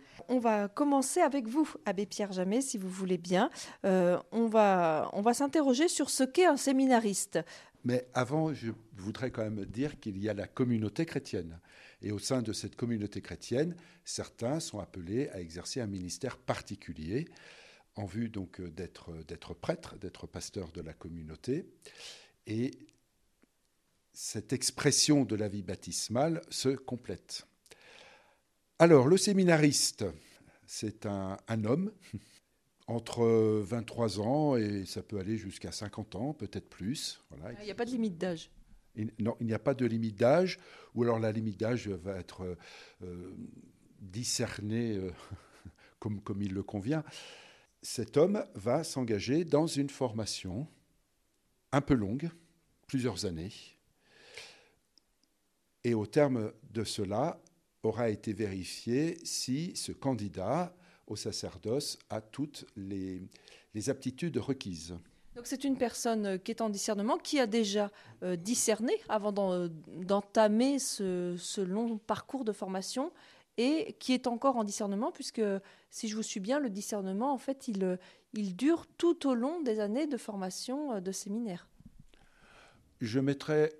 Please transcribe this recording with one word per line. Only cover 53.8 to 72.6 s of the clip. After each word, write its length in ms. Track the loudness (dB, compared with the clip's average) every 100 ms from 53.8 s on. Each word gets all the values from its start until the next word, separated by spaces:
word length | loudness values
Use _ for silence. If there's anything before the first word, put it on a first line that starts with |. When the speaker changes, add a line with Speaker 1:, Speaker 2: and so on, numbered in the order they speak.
| _ _ _ _ -20 -18 -18 -20 _ _ _ _ _ _ _ _ _ _ _ _
Speaker 2:
et 120 | 0 2
au 100 | 2
terme 460 | 4 4 2 -2 -8 -8
de 120 | -4
cela, 580 | -4 -4 -2 0 0 -4 -14 _ _ _
aura 280 | -2 0 0
été 220 | 0 -4
vérifié 840 | -2 -2 -4 -8 -8 0 0 0 -2 -6
si 500 | -6 -2 -2 -4 -6
ce 160 | -8
candidat 800 | -4 -2 -2 -4 -4 -2 -2 -2 -8 -20 _ -12
au 80 | -8
sacerdoce 840 | -6 -6 -8 -8 -2 -2 -2 -8 -8
a 120 | -8
toutes 440 | -8 -8 -8 -10 -16 -12
les, 440 | -8 -6 -6 -8 -12 -18 -20 -20 _
les 160 | -6 -4
aptitudes 480 | -2 -6 -4 -4 -2
requises. 580 | -2 -4 -6 -10 -10 -14 -16 _ -20 -16
Speaker 1:
Donc 120 | -8
c'est 160 | -2
une 140 | 0 0
personne, 480 | 0 0 0 0 0
euh, 120 | -2
qui 140 | -4
est 100 | -2
en 80 | -2
discernement, 480 | -2 -2 0 0 0
qui 220 | 0 2
a 80 | 4
déjà, 440 | 2 2 2 -2 -4 -20 -8
euh, 140 | -4 -2
discerné 580 | -2 0 2 2 2 0 0
avant 220 | -2 0
d'en, 200 | 0 2
euh, 160 | 2 -2 -6 -12
d'entamer 920 | -8 0 0 2 4 6 6 4 2
ce, 560 | -2 -2 -2 0 -2 -4
ce 220 | -6 -4
long 380 | -2 0 -2 -4
parcours 480 | -2 -4 -4 -4 -4
de 60 |
formation, 580 | -4